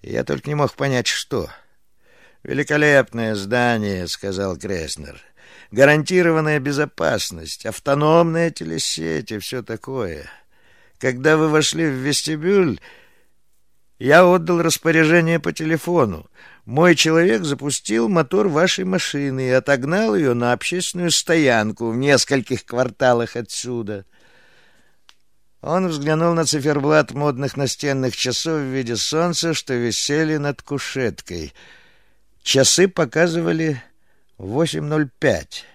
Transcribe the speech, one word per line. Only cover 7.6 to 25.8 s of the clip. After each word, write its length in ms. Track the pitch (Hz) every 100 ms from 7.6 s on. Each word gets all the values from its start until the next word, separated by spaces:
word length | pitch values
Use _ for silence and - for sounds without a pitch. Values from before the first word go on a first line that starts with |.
| 110
автономная 840 | - - 143 151 165 170 165 165
телесеть 840 | - 82 80 - - 80 78 -
и 80 | 107
все 220 | - 127
такое. 680 | 104 113 - 135 98 76 71 - _ _ _ _ _ _
Когда 380 | 135 123 143 156
вы 120 | 156
вошли 360 | 156 147 156 160
в 80 |
вестибюль, 880 | 131 131 139 - 156 170 202 175 101 - - _ _ _ _ _ _ _ _ _ _
я 260 | 127 156 180
отдал 360 | 180 165 175
распоряжение 760 | 165 - 165 160 156 170 165 165
по 120 | 170
телефону. 800 | 156 160 160 - 175 117 80 - _ - - -
Мой 300 | 123 175 165
человек 480 | 160 160 175 220
запустил 640 | 165 139 143 135 - 220 233
мотор 400 | 175 139 190 202
вашей 380 | 147 180 - 185
машины 640 | 185 - 143 143 131 131
и 40 |
отогнал 640 | 127 135 139 135 185 220 202
ее 180 | 143
на 200 | 120 120
общественную 580 | 123 - 175 180 180 175
стоянку 760 | - - 165 139 117 107 - 113
в 80 | 117
нескольких 680 | 139 139 - 135 113 123
кварталах 720 | - 120 123 107 131 120 117 120
отсюда». 680 | 113 - 120 120 104 104 92 _ _ _ _ _ _ _ _ _ - _ _ _ _ _
Он 260 | - 175